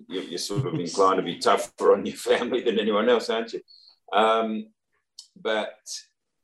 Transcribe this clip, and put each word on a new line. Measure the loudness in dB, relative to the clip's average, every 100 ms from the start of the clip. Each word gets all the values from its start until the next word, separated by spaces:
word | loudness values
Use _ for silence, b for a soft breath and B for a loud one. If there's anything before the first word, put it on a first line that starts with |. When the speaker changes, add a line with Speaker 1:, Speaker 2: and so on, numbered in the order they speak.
| -10
Speaker 1:
you're, | -10
you're | -8 -8
sort | -4 -4 -2
of |
Speaker 2:
<laughs> | -4
Speaker 1:
inclined | -4 2 2 2
to |
be | -2 -2
tougher | 0 0 -2 0 4
on | 4 0
your | -4
family | 0 0 0 -2
than | 0 0
anyone | 2 2 4
else, | 2 0
aren't | -4 -6
you? | -10 -14 b b b -2
Um, | 2 4 4 0 -4 -8 _ _ _ _ -20 -20 -8
but | -2 -2 -2 -8 -14 -16 -16 _ _ _